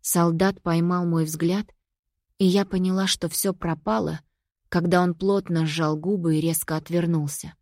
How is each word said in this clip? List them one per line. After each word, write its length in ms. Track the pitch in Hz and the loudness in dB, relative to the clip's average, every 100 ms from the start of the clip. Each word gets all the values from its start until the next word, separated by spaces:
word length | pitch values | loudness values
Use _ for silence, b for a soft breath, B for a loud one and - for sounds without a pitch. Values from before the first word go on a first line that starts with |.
Солдат 600 | - 175 170 165 190 196 | 0 2 2 2 0 0
поймал 440 | 175 165 175 180 175 | -2 0 2 0 0
мой 200 | 165 156 | 0 -2
взгляд, 420 | 156 170 196 214 _ _ _ _ _ _ _ | -2 -2 -2 -6 _ _ _ _ _ _ _
и 60 | 190 | 2
я 200 | 196 196 | 2 0
поняла, 400 | 190 185 185 190 | 0 0 0 0
что 240 | - 170 | -2 -4
все 240 | - 196 | -2 -4
пропало, 680 | 185 170 156 208 220 165 156 _ _ _ _ _ | -4 -4 -4 -2 -2 -2 -6 _ _ _ _ _
когда 340 | 175 175 180 | -2 2 4
он 100 | 180 | 2
плотно 540 | 170 190 196 190 165 160 | 0 0 0 0 0 0
сжал 280 | 156 156 156 | 0 -2 -2
губы 420 | 170 202 165 156 | -2 -2 0 0
и 40 | |
резко 340 | 165 165 - 160 | 0 -2 -4 -6
отвернулся. 800 | 156 170 170 160 147 - 156 - | -2 -2 0 0 -2 -8 -14 -18